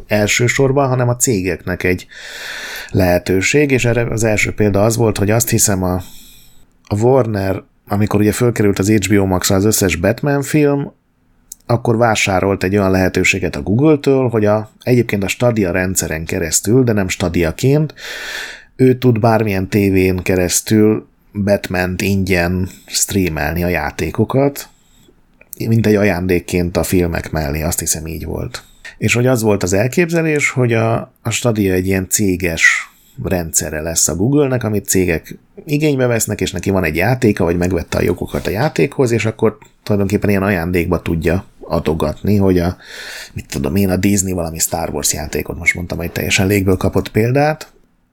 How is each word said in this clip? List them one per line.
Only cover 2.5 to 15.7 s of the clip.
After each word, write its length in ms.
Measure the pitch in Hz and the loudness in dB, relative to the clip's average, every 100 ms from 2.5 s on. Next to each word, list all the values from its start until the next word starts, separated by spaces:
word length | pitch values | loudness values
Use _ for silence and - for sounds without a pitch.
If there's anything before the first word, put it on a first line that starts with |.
| - - - - | -12 -12 -12 -4
lehetőség, 800 | 113 90 87 - 92 95 143 147 | 0 2 2 0 -2 2 2 2
és 140 | 127 120 | 2 2
erre 220 | 117 117 | 0 -2
az 120 | 113 | -2
első 300 | 113 104 - | 0 0 0
példa 300 | - 104 98 | 0 0 2
az 120 | 110 113 | 2 2
volt, 220 | 113 98 | 0 2
hogy 140 | 101 | 0
azt 180 | 113 - | 0 0
hiszem 340 | 113 - 95 | 0 0 0
a, 180 | 92 90 - - - - - - - _ - | -2 -4 -6 -16 -20 -20 -20 -20 -20 _ -6
a 120 | 101 | 0
Warner, 640 | 120 131 113 104 95 95 - _ - | 4 4 2 -2 -2 -4 -8 _ -4
amikor 320 | 101 104 101 | 0 2 2
ugye 120 | 104 | 2
fölkerült 480 | 101 120 117 104 98 | 2 2 2 2 2
az 100 | 98 | 2
H 200 | 110 98 | 2 4
B 100 | 104 | 2
O 60 | 95 | 2
Max-ra 300 | 90 - 95 | 0 2 2
az 100 | 107 | 2
összes 300 | 107 95 85 | 2 2 2
Batman 460 | 95 117 147 143 | 0 0 0 -2
film, 520 | 139 156 147 143 143 - _ _ _ _ - - - | 0 2 2 2 -2 -10 _ _ _ _ -20 -12 -2
akkor 320 | 117 120 113 | 0 0 2
vásárolt 640 | 117 107 - 92 95 98 | 2 2 0 0 0 0
egy 140 | 92 101 | 0 2
olyan 140 | 95 | 2
lehetőséget 640 | 95 92 - 90 95 87 73 | 2 2 2 0 0 -4 -4
a 60 | |
Google-től, 680 | 71 107 156 147 139 135 127 | -2 2 4 2 2 2 2
hogy 160 | 110 104 | 2 2
a, 240 | 107 104 _ | 0 -2 _
egyébként 400 | - 123 113 101 | 0 2 2 -2
a 40 | 95 | -4
Stadia 440 | - 123 110 90 | 0 0 2 0